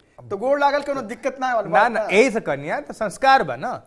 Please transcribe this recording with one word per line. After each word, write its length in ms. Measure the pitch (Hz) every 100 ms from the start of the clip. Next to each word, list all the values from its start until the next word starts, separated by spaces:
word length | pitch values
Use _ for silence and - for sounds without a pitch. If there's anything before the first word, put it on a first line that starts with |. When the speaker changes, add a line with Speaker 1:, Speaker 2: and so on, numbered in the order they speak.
| _ - 120
Speaker 1:
तो 60 | 196
गोड़ 240 | 247 285
लागल 200 | 285 285
कोनो 220 | 285 277
दिक्कत 340 | 208 240 277 277
ना 140 | 262
वाला 140 | 233 202
Speaker 2:
ना, 0 |
Speaker 1:
बात 240 | 208 240
Speaker 2:
ना, 80 | 214
Speaker 1:
ना। 160 | 214 190
Speaker 2:
यही 140 | 262
से 100 | 202
करनी 280 | 160 139 147
है, 120 | 240
तो 140 | 285
संस्कार 480 | 214 214 - 262 269
बा 140 | 165 120
ना, 260 | 220 170